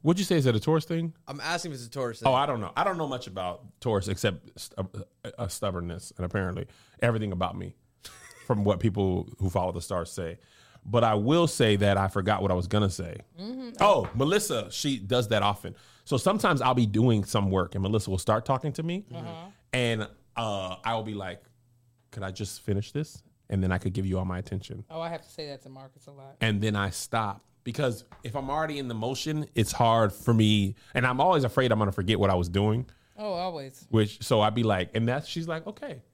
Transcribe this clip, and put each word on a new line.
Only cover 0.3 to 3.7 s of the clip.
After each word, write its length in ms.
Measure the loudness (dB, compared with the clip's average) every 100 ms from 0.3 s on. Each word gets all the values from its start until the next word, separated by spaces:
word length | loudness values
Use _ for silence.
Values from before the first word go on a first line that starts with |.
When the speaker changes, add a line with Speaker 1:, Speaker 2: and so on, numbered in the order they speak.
| 4
Speaker 1:
Is 80 |
that 120 | 4 4
a 40 |
Taurus 240 | 2 0
thing? 280 | 0 -4 -4 -8 -14
Speaker 2:
I'm 120 | -8
asking 320 | -4 -4 -6
if 40 | -10
it's 80 | -10
a 40 |
Taurus 280 | -6 -6 0
thing. 80 | 2
Speaker 1:
Oh, 60 |
I 100 | 2 2
don't 140 | -2
know. 120 | -4 -2
I 80 |
don't 140 | -2 -2
know 80 | -4
much 180 | -6 -8
about 360 | -6 -6 -8 -14